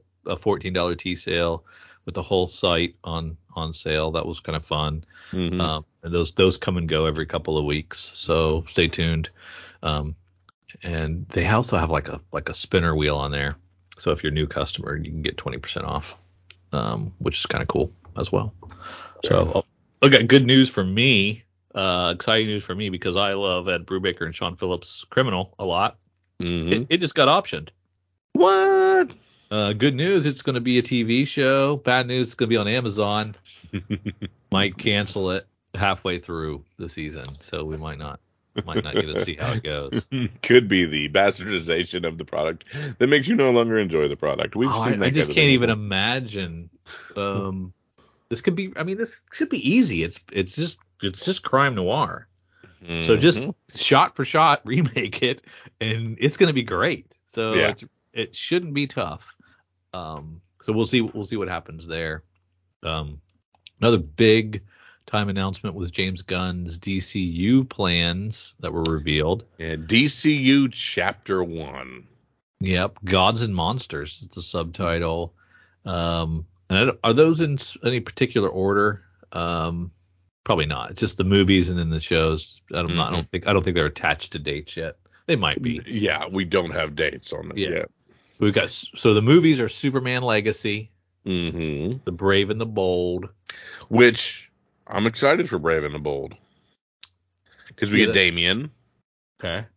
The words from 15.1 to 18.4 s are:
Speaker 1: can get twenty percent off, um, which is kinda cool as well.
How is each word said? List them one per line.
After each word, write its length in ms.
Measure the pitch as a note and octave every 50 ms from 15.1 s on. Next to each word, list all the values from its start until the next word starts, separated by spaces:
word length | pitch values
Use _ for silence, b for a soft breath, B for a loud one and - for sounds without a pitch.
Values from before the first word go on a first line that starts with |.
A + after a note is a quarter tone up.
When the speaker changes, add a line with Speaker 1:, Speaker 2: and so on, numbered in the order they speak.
Speaker 1:
can 100 | D#2 D#2+
get 160 | D2+ - -
twenty 220 | - - C#2+ - C#2
percent 260 | C#2+ - - - -
off, 340 | C#2+ C#2+ D2 - - - - _ _ _ _ _ - - _ _ _ -
um, 400 | C2+ A1 A1 A1 A1 G1+ - - -
which 220 | - - - -
is 60 | -
kinda 200 | - - - -
cool 260 | - - C#2+ D2+ - - _ - - -
as 160 | - - - -
well. 220 | F#2+